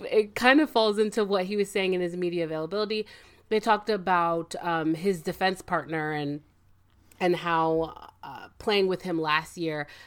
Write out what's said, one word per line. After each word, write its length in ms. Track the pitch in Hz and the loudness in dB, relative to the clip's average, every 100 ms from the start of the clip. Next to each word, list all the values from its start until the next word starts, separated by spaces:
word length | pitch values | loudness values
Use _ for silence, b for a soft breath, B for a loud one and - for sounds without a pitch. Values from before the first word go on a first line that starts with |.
| 202 | 0
it 240 | 214 208 - | 2 2 2
kind 240 | 247 285 | 6 6
of 100 | 302 | 6
falls 260 | 226 220 208 | 4 2 2
into 280 | 214 220 | 0 0
what 200 | 196 196 | 0 0
he 120 | 185 208 | 0 -2
was 140 | 196 | -2
saying 220 | 202 190 | 0 0
in 80 | 180 | 0
his 160 | 175 180 | -2 -2
media 280 | 175 170 | -4 -2
availability. 600 | 160 156 160 202 208 214 214 B B B - | -4 -4 -4 -4 -2 -4 -6 B B B -4
They 120 | 214 | -2
talked 300 | 226 208 214 | 2 0 2
about, 640 | 208 180 180 170 170 165 - | -2 2 2 2 0 -4 -6
um, 320 | 175 165 160 | -2 0 0
his 260 | 160 196 175 | 0 0 0
defense 400 | 185 - 190 185 | -4 -2 -2 -2
partner 520 | - 170 139 160 151 | -4 -4 -2 -4 -4
and, 280 | 151 143 147 _ _ _ _ _ _ _ - | -4 -4 -6 _ _ _ _ _ _ _ -2
and 160 | 180 165 | 0 0
how, 720 | 175 165 160 160 160 - - _ | 0 2 2 2 -2 -8 -20 _
uh, 240 | 151 131 - _ | -16 -16 -18 _
playing 280 | 226 202 190 | 0 2 2
with 160 | 180 | 0
him 180 | 185 165 | -2 -2
last 380 | 156 151 160 180 | 2 0 0 -6
year, 300 | 160 151 143 B | -6 -6 -8 B